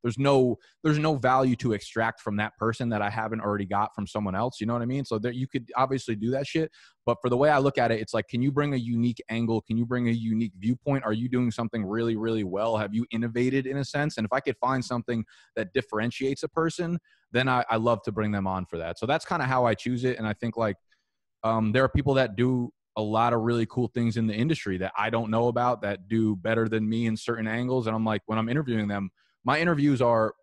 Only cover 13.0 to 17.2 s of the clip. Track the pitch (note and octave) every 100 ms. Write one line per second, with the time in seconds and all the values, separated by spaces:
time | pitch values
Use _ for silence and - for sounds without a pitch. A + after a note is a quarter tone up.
13 | A#2+ A2+ A#2 A#2 B2+ C3+ C3 C#3 C3+ C#3+
14 | D3+ - A2 C3 C#3+ - B2 C3 A#2+ B2
15 | A2+ A#2 A2 - _ - G2+ C3 B2 G#2+
16 | A#2 - C3+ C#3 D#3 - E3 - E3+ E3+
17 | _ _